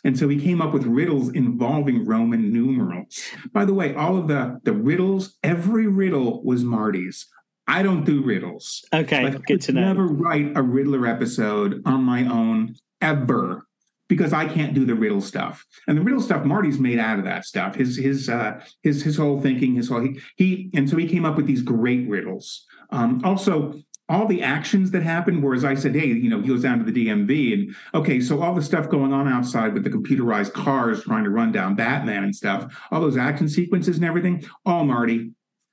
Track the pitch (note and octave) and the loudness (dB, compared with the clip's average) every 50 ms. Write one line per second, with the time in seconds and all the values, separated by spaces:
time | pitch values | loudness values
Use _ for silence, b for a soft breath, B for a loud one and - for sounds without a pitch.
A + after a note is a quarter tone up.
0 | - - B2+ B2 D3+ C#3 C#3+ C#3+ D3 F3+ F3 E3+ D#3+ D3 D#3 C#3 B2 A#2 A#2 C3+ | -2 -2 0 2 0 0 0 0 0 0 0 0 0 0 0 0 0 0 0 0
1 | E3+ F3+ D3+ C3+ B2 B2 - - B2+ A#2+ A#2+ A#2 A#2+ B2+ D3+ D3+ C#3+ C3+ A#2+ A#2 | 2 2 0 0 0 0 0 0 0 0 0 0 0 0 0 0 0 2 0 0
2 | G2 G#2 A2 A2+ A#2 A#2 A#2 A2+ A2 G#2 A#2 A#2 A#2+ C3+ C3+ A#2+ G2+ F2+ F2 F2+ | 0 0 0 2 2 2 2 2 2 2 2 2 2 2 2 0 0 -2 -4 -6
3 | - - - B B B B B B B - G3+ G3+ G3 G3 G3 E3 C#3 C#3+ D3+ | -10 -12 -14 B B B B B B B -2 0 2 2 2 2 0 -2 -2 -2
4 | D3+ F3 F#3+ F#3 E3 D3+ C#3+ C3+ B2 B2 B2 - - A#2 G2+ G#2 A2+ C#3 F3 F#3 | 0 0 0 0 0 0 0 0 -2 -4 -6 -4 -2 -2 0 0 2 2 2 2
5 | F#3 F#3+ G3 F#3+ F#3+ - - _ - D3+ F3 E3+ E3+ G3 A#3 A3 A3 G#3 G3 G3 | 2 2 0 0 -2 -6 -8 _ -2 -2 0 0 0 0 2 2 2 2 2 2
6 | F#3+ F#3 E3 C#3 B2 A#2 A2+ - - B2+ B2+ A#2+ A#2+ A#2+ A#2 A2 G#2+ G#2+ F#2+ F2+ | 2 2 2 0 0 0 -2 -2 -2 0 0 0 2 0 0 0 0 0 -2 -2
7 | F2+ F#2 - - - b b b b _ _ _ _ - D3 F3+ G3 G3 F#3 D#3 | -4 -6 -10 -14 -18 b b b b _ _ _ _ -2 0 2 2 2 2 2
8 | C#3+ D#3 D3 C#3 C3 B2 G2+ F#2 F2 F2 E2+ - - - - - - - D#3 D#3+ | 2 2 2 2 2 0 0 -2 -4 -6 -10 -12 -12 -12 -12 -12 -6 -2 -2 -2
9 | D3+ - D#3 C#3 B2 C3+ C3+ - - - C#3+ C3 - - C3 F3 F#3 F#3+ F#3+ F#3+ | 0 0 0 0 0 0 -2 -2 0 0 0 0 0 0 0 2 2 2 2 2
10 | F#3+ E3+ D3 C#3 E3+ E3+ D#3 D3 D3 D3 - D3+ C3 B2 B2 C3+ C#3 C#3+ C#3 B2+ | 2 2 0 0 0 0 0 0 0 0 0 0 0 2 2 2 2 2 0 0
11 | A#2+ A#2+ A2+ - A#2+ A#2 - - A2 G#2+ G#2 G#2 G#2 G2+ G2 - - C3+ C3 C3 | 0 0 0 -2 -2 -4 -2 -2 -2 0 0 0 0 0 -2 -2 0 0 2 2
12 | C3 B2+ B2 B2 B2+ B2 A#2+ A2+ A2+ A2+ A2+ A2 A2 A#2 - - _ _ _ _ | 2 2 2 2 0 0 0 2 2 2 2 0 0 -2 -6 -12 _ _ _ _
13 | D#3 D#3 D3+ C#3 B2 A#2+ A#2+ A2 G2 F2+ F2 - - _ _ _ _ _ _ _ | -2 0 0 0 0 0 0 0 0 -2 -6 -8 -12 _ _ _ _ _ _ _
14 | _ - F3 E3 F3 C#3 C#3+ D#3 D#3+ - - D#3+ D3+ - - C3+ C3 B2 A#2 G#2+ | _ 0 2 2 2 2 0 0 0 0 -2 -2 -2 0 0 2 2 2 2 0
15 | A2 G#2 G2+ G2 F#2+ - - G2 - - - - - b b b b - D3+ D#3 | 0 0 0 -2 -4 -4 -6 -6 -6 -6 -8 -12 -18 b b b b 0 2 2
16 | F3+ A#3+ C4+ B3+ - - F3+ D3 C#3 C#3 F3 G#3 F#3+ D3 C3+ C3+ B2+ A#2+ A#2 A#2 | 2 2 2 2 0 0 -2 0 0 0 2 2 2 0 0 2 2 2 2 2
17 | A2 A2 G#2+ G2 F#2 F#2+ F2+ F2+ F#2+ - - G2 F#2 G2 G2+ C3 B2+ B2+ B2 C3+ | 0 0 0 -2 -2 -4 -6 -8 -8 -8 -6 -4 -4 -4 -2 -2 -2 -2 -2 -2
18 | C3 C#3 C#3 C3 C3 A#2 A#2 A#2+ A2 G#2+ G#2+ B B B B _ - D3+ C#3+ C#3+ | -2 0 0 -2 -2 -2 -2 -2 -2 -4 -6 B B B B _ 0 0 0 2
19 | - D#3+ D3 - D3+ C#3+ C#3 C#3 C#3+ C#3 C3 B2 C3+ B2+ B2+ B2 A#2 - B2 A#2 | 0 0 0 2 2 2 0 0 0 0 0 2 2 2 2 0 0 -2 -2 -2
20 | B2 C3+ C#3 B B B B - F#3 F#3+ F#3 - - - - D3+ C3+ C#3 D#3+ E3 | -2 -2 -4 B B B B 2 2 2 2 0 -4 -4 -2 0 0 2 2 0
21 | D#3+ - F3+ E3+ E3 D#3 D3 C#3+ C#3 C#3 C3 B2 B2 - A#2+ A2 A#2 B2 B2 B2+ | 2 2 0 0 0 0 0 0 0 2 0 0 0 0 0 0 2 2 2 0
22 | B2 A2 G2+ F#2 - F#2 F#2 F#2+ - - - - B B B B B _ - C3 | 0 -2 -4 -4 -4 -6 -8 -10 -10 -14 -16 -18 B B B B B _ -4 0
23 | A#2 A#2 C3 B2 - F#3+ G3 F#3+ - G3+ E3+ D3+ C#3+ C#3+ - - - _ - - | 0 2 2 2 2 0 0 2 2 0 0 0 0 -2 -6 -12 -18 _ -20 -16
24 | _ - D#3+ F#3+ G#3+ G3+ F#3 D#3 C3 C3 C#3+ D3+ D3+ - - G3 F#3+ F3+ - F3+ | _ -2 0 2 2 2 0 0 0 -2 -2 -2 0 0 2 2 2 2 0 0
25 | D#3+ E3 E3 E3+ F3 G3+ F3+ D#3 C#3 C#3 B2+ B2 C#3 C#3 C3+ - - C#3 B2 D#3 | 0 0 0 0 0 0 0 2 2 0 0 0 0 0 0 0 0 0 0 0
26 | D#3+ C3+ A#2 A#2 B2 A#2 A2+ G2+ G2+ C3+ B2+ A#2+ B2+ C3 A#2+ A#2 A2+ A2+ A2+ B2 | 0 0 0 0 0 0 0 0 0 0 0 0 0 0 0 0 0 0 0 0
27 | A2+ A2 G#2+ G#2 G2+ G#2+ C#3 D3+ C3+ A2+ G#2 G2+ G2+ B B B B B - D#3+ | 0 2 2 0 2 2 2 2 2 2 0 0 -2 B B B B B -2 -2
28 | D3+ - B2+ B2+ B2 - D3 C#3+ E3+ F3 F3 F3 D3 - F#3+ D#3+ D3+ - - C#3+ | 0 0 0 0 0 0 0 0 0 0 -2 -2 -2 0 0 -2 0 0 0 0
29 | C3+ C3+ C#3 C3+ C#3 C#3 B2+ B2 B2 - - A#2+ A2 A2 G2+ G2 G2 - - A2 | 2 2 2 0 0 0 0 0 -2 -2 -2 -2 -2 0 -2 -2 -2 -2 -4 -4
30 | - - C#3 B2+ A#2+ A#2 A2 G#2 G2+ G2 - - D3+ D3+ C3+ C3 A#2+ A#2 A2 G2 | -2 0 0 0 2 2 0 0 -2 -4 -6 -4 -2 0 0 0 0 0 -2 -2
31 | - - A2 A2 G#2 G2+ G2+ A#2 A2+ A2+ G#2+ G2+ F#2 F#2+ G2+ G2+ A2+ A#2+ C#3 C#3+ | -2 -2 -2 0 0 0 0 2 2 2 0 0 0 0 0 0 0 0 -2 -2
32 | A#2 A2 G#2 G2 G2 G2+ G2+ - - G#2 G2 - - B2+ B B B B - D#3+ | -2 -4 -4 -2 -2 -4 -4 -4 -4 -4 -4 -4 -6 -10 B B B B -2 0
33 | E3 D3+ B2 B2+ B2+ D3 D3 - - D3+ D3 F3+ F3 F3 G#3 F3+ D3+ F#3 E3+ D#3 | 0 0 0 0 0 0 0 0 0 0 0 2 2 4 4 4 4 2 2 2
34 | F3 E3 E3+ F3 E3+ F3+ F3 B B B B B _ G3 F3 E3+ D#3 C#3 B2 A#2+ | 0 0 0 0 0 0 0 B B B B B _ 0 0 2 2 2 2 2
35 | A#2 A2+ A#2 A2+ A2+ - - _ _ _ _ _ _ _ | 2 0 0 0 -2 -6 -12 _ _ _ _ _ _ _